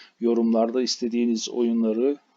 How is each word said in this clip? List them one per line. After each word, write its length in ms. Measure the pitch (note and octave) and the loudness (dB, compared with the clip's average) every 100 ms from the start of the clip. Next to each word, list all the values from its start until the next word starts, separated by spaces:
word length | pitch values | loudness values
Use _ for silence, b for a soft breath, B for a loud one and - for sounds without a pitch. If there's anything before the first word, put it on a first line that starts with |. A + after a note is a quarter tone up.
| B B | B B
yorumlarda 640 | A#2 A#2 A#2 A2+ A#2 B2 | 0 2 2 2 2 0
istediğiniz 680 | B2 - A#2+ A#2 A#2+ A2+ - | -2 -2 -4 0 0 0 -4
oyunları, 680 | A#2+ A#2+ A#2 A2+ A2 C3 C#3+ _ | -2 0 2 0 0 0 -2 _